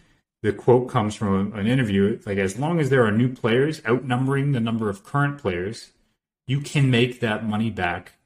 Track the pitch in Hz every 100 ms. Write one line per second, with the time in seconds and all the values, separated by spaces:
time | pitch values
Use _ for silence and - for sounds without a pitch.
0 | _ _ _ _ 107 - - 123 123 127
1 | 107 - 104 98 101 110 101 131 117 98
2 | 98 117 - 98 95 107 151 175 139 135
3 | 110 107 123 127 113 117 147 156 110 127
4 | 127 123 131 139 139 131 113 113 107 98
5 | - 143 143 143 101 87 95 117 - _
6 | _ _ _ _ - 139 143 151 135 120
7 | 123 - 113 107 113 107 113 98 90 87
8 | - _